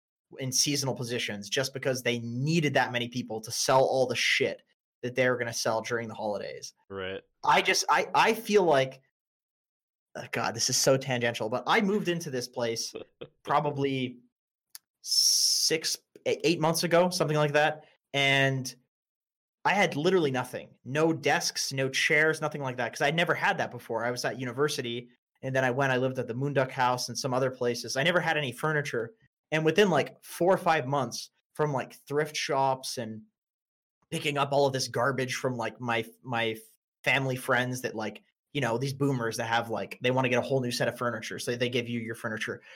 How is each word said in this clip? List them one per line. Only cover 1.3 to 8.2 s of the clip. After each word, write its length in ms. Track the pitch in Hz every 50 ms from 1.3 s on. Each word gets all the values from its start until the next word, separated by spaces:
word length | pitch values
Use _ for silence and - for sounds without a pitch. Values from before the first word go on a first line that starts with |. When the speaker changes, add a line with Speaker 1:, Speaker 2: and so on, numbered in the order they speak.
| 107 101 101 -
Speaker 1:
just 240 | - 139 131 - -
because 280 | 135 - 143 131 123
they 180 | 123 123 120 120
needed 540 | 117 117 117 123 135 151 165 170 147 143 131
that 200 | 139 123 113 120
many 160 | 120 120 120
people 320 | - 123 117 - 110 110
to 100 | - 120
sell 320 | - - - - 135 135 131
all 240 | - 120 131 127 110
the 80 | 117
shit 460 | - - - - - 131 101 95 - _ _ _ _ _ _ _ _ -
that 100 | 123 120
they 160 | 127 127 127
were 80 | 127 117
gonna 140 | 120 117
sell 300 | 117 - - 123 113 110
during 260 | 107 - 123 117 117 110
the 60 | 107
holidays. 600 | - 107 107 101 98 - - - - - - - _ _ -
Speaker 2:
Right. 300 | 98 98 92 92 95 - - _ _ _ -
Speaker 1:
I 180 | 147 151 196
just, 220 | 180 185 185 - - -
I, 180 | 147 170 185 - -
I 180 | 143